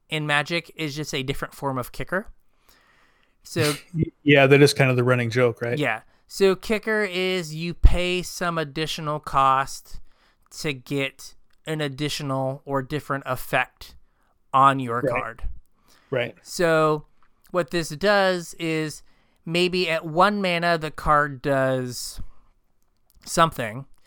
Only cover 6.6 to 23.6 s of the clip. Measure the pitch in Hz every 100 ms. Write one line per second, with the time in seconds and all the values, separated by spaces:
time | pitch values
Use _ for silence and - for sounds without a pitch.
6.6 | - 214 220 214 202 180 185 185 160 156
7.6 | 170 165 - 175 180 180 175 - 175 165
8.6 | 151 147 156 - 156 151 - 139 135 135
9.6 | 135 - - - - - _ _ _ -
10.6 | 160 131 - 143 135 - - - - _
11.6 | - 156 147 135 147 - 143 135 131 139
12.6 | - 139 127 151 - 139 139 123 - 135
13.6 | 127 - - - - _ _ _ _ 135
14.6 | 135 135 123 117 131 120 113 113 - -
15.6 | - _ _ _ - 127 120 - - -
16.6 | 170 160 156 151 - _ - _ _ 180
17.6 | 165 175 160 151 196 202 190 180 165 -
18.6 | 165 160 156 - - _ _ _ - 170
19.6 | 180 180 170 160 165 156 196 208 190 170
20.6 | 170 165 156 - - 151 147 135 147 135
21.6 | 131 131 123 120 - - - - - _
22.6 | _ _ _ _ _ _ - - 165 -